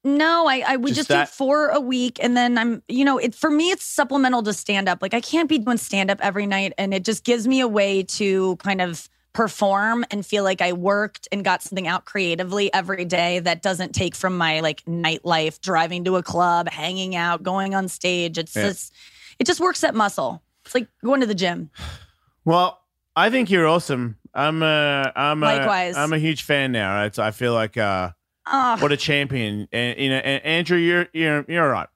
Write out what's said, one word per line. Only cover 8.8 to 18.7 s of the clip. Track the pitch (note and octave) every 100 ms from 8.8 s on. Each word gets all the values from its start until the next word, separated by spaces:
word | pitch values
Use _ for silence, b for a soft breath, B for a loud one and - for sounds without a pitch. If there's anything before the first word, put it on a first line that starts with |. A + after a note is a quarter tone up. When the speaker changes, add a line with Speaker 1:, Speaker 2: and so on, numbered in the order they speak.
Speaker 1:
of | F3+ E3 - _ _
perform | - A3 - G3+ G3 G#3+ A#3 A3+
and | G#3 F#3+
feel | G#3
like | G3 F#3+
I | F3+
worked | F3+ F3+ G3+ G#3 - -
and | G3+ F#3+
got | F3+
something | - G3 F3
out | F3+ -
creatively | G3+ F3+ E3 F#3 G3+ G3+
every | F#3+ F3+ F#3+ F3+
day | F3 F3 F3+
that | F3 E3+
doesn't | G3 F3+ F3+
take | - F3+ -
from | F#3+ F3+
my, | E3 D#3
like, | D#3+ D3+ -
nightlife, | E3+ D#3+ D#3+ F3 E3 D#3 -
driving | F#3+ E3+ E3 F3+ F3
to | F#3
a |
club, | E3+ E3+ F3 E3+ E3+
hanging | D#3 D#3+ F#3 F#3 F3
out, | E3+ E3+
going | F3+ F#3+ G3 G3
on | F#3
stage. | - F#3 F3 E3+ E3
It's | D#3+ -
Speaker 2:
Yeah. |
Speaker 1:
just, | G3+